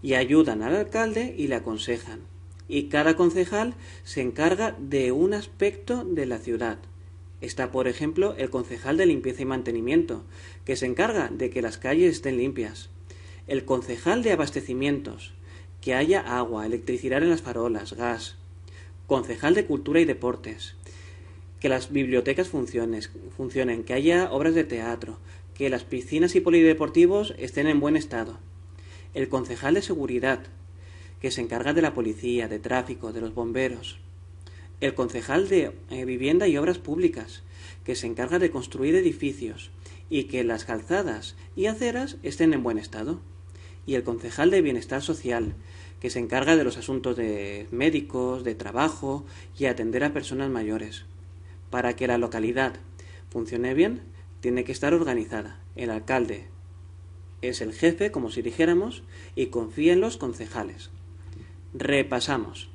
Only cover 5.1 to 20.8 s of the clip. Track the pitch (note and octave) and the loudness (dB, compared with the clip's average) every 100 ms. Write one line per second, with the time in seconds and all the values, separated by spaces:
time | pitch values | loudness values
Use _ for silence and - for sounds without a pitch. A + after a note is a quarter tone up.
5.1 | B2+ F#3 G#3 G#3 - G3+ G3+ - B3 F#3 | 4 4 2 -4 0 0 0 -4 -2 0
6.1 | E3+ C3+ A#2 A2 A2+ A#2 G#2 - - - | 0 0 -2 -2 -2 -2 -4 -10 -18 -18
7.1 | - - - B2 - B2+ C3 B2+ B2 D3+ | -18 -18 -12 -10 -4 -2 2 0 0 -2
8.1 | D#3+ G3 - C3 C3 A#2+ A#2+ C3 D#3+ F#3 | 2 2 2 -2 -2 -4 -6 0 4 6
9.1 | C#3+ B2+ B2+ C3+ C3 B2 A#2 A#2 D#3 E3 | 6 0 -2 -2 -2 -2 -2 4 4 4
10.1 | A2 - - - - - C3 B2+ B2 G#3 | -2 -8 -16 -18 -16 -4 -2 0 2 2
11.1 | G#3+ C3+ A2+ B2 - A2+ - B2+ D3+ F3+ | 2 -2 -2 -2 -2 -4 -4 0 6 6
12.1 | D3+ C#3 C3 C3 B2+ G#2+ - - - - | 4 0 0 0 -2 -6 -6 -16 -18 -18
13.1 | - - - - C#3 B2+ C3 B2 A#2 - | -18 -18 -18 -4 -4 2 0 0 -2 2
14.1 | A3 A3+ F3 C#3+ - - B2 C#3 C#3+ A2 | 2 4 2 2 -2 -4 -2 0 0 -2
15.1 | A2+ - - - - - - - B2+ D3+ | -10 -14 -16 -18 -18 -18 -8 0 2 6
16.1 | F#3+ - B2 A#2+ A2+ G#2+ A#2 A2+ B2 C3 | 4 4 0 0 -2 -2 -2 -2 -2 0
17.1 | C3 E3 E3 - A#2 A#2+ A2 G2 A2+ A#2+ | 2 4 2 0 -2 0 0 -4 -4 -2
18.1 | A2+ - - - - - - - - - | -2 -6 -14 -18 -18 -18 -18 -18 -18 2
19.1 | C3+ A#2 - D3 F#3 G3+ D3 A2+ D#3+ D#3+ | 2 2 0 4 4 4 0 4 6 6
20.1 | C3 B2 A#2+ - G#2 - - | 4 0 -2 -6 -12 -12 -14